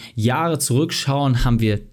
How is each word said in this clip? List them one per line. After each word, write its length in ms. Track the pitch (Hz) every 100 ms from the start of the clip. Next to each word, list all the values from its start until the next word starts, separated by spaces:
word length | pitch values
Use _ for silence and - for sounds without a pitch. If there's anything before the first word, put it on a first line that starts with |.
| - -
Jahre 420 | 113 139 165 156
zurückschauen, 880 | - 123 165 - 135 139 139 123 127
haben 140 | 117
wir 200 | 110 104 -